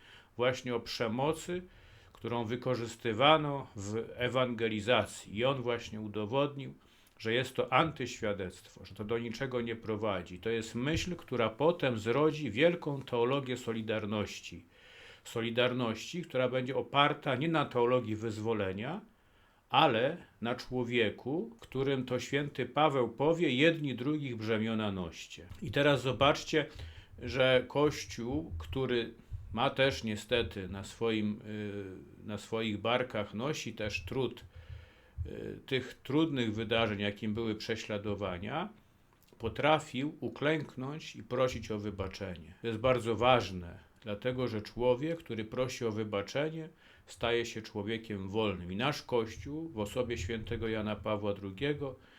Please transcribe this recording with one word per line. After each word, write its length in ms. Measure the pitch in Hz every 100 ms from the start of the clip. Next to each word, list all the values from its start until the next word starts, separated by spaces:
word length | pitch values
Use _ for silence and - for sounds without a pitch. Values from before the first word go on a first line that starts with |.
| - - - -
właśnie 380 | 123 127 123
o 60 | 117
przemocy, 840 | - - 117 123 143 160 - 180 180 - - - -
którą 320 | - 113 117
wykorzystywano 1200 | 110 123 131 120 117 - 117 107 143 156 147 139 117 104
w 280 | 98 110 113 113
ewangelizacji. 1200 | 123 123 123 113 113 107 101 120 101 - - 98
I 80 |
on 180 | 127 139
właśnie 380 | 120 117 - 110
udowodnił, 760 | 107 107 104 135 143 135 135 - _ _ _ -
że 140 | 110
jest 240 | 120 123 -
to 160 | 120
antyświadectwo, 1120 | 127 160 - - - 107 98 92 - - -
że 100 | 92
to 100 | 95
do 140 | 107 117
niczego 420 | 117 - 139 123
nie 160 | 117 113
prowadzi. 640 | 107 107 110 95 87 90
To 120 | 113
jest 240 | 113 113
myśl, 420 | 120 135 160 185 175
która 320 | - 120 113
potem 500 | - 151 175 135 113
zrodzi 520 | 101 127 156 147 139
wielką 520 | 104 170 170 151 135
teologię 540 | 127 120 120 139 131 123
solidarności. 1080 | - 113 110 110 107 107 95 - - 87 - - - - - -
Solidarności, 960 | - 117 117 117 123 123 117 110 - 175
która 260 | 170 131 127
będzie 280 | 131 127 127
oparta 600 | 117 139 143 147 147 160
nie 120 | 165
na 160 | 160
teologii 520 | 131 123 120 127 107 107
wyzwolenia, 840 | 113 107 110 107 95 95 123 196 - _ _ _ _ _ _
ale 480 | 127 151 113 131 175 - _
na 140 | 117
człowieku, 1000 | 123 - 123 123 123 104 - 123 160 226 -
którym 440 | - 131 135 135
to 140 | 127 127
święty 480 | - 139 143 - 123
Paweł 420 | 147 156 135 117
powie: 420 | 113 143 165 165
"Jedni 400 | 123 165 156 147
drugich 420 | 113 127 151 139 110
brzemiona 560 | 110 110 110 110 107
noście". 540 | 95 85 - - - 87 -
I 80 | 147
teraz 320 | 139 143 135
zobaczcie, 640 | 131 113 139 151 - 160 139 - - - - -
że 420 | 123 123 131 127 123
Kościół, 840 | 139 151 156 - - 117 147 170 -
który 560 | - 135 127 120 113 - - - -
ma 180 | 110 135
też 340 | 135 135 135
niestety 640 | 113 104 - 120 95 101 92
na 160 | 98
swoim, 560 | 98 - 113 113 104 104
y, 840 | 104 107 104 101 95 95 - 92 95
na 120 | 104
swoich 400 | - 113 113 104
barkach, 560 | 110 123 123 107 101
nosi 400 | 104 135 151 120
też 300 | 107 107 -
trud, 400 | - 127 117 - - - - - - - - - -
y, 340 | 110 107 101 -
tych 280 | 131 -
trudnych 600 | - - 143 165 135 113
wydarzeń, 460 | 104 107 113 113 101
jakim 340 | 104 101 110
były 200 | 107 113
prześladowania, 1120 | 107 - 107 - 104 104 98 98 90 104 147 202 - _ _ _ _ _ -
potrafił 800 | 113 - 143 156 151 127 147 156
uklęknąć 960 | - - 143 160 - - 131 156 - 117
i 60 |
prosić 480 | 107 123 127 123 104
o 80 | 107
wybaczenie. 760 | 104 95 95 - 98 85 80 -
To 40 | 117
jest 140 | 110
bardzo 360 | 127 127 113 104
ważne, 600 | 123 123 95 92 85 87 - _
dlatego 460 | 110 104 127 127 123
że 140 | 107
człowiek, 560 | - 117 123 123 156 165
który 260 | - 110
prosi 400 | 107 127 127 -
o 80 | 113
wybaczenie, 760 | 107 104 101 101 135 156 160 160 - - - -
staje 400 | - 117 117 117
się 160 | 110
człowiekiem 640 | 107 107 101 113 113 104 95
wolnym. 440 | 107 107 92 87
I 40 | 95
nasz 260 | 135 143
Kościół 640 | - 120 110 - 139 151 165
w 100 | 113
osobie 400 | 101 127 120 117
świętego 500 | 107 113 110 117 113
Jana 280 | 110 107 104
Pawła 380 | 107 107 104
drugiego 640 | 98 98 95 143 143 139 - -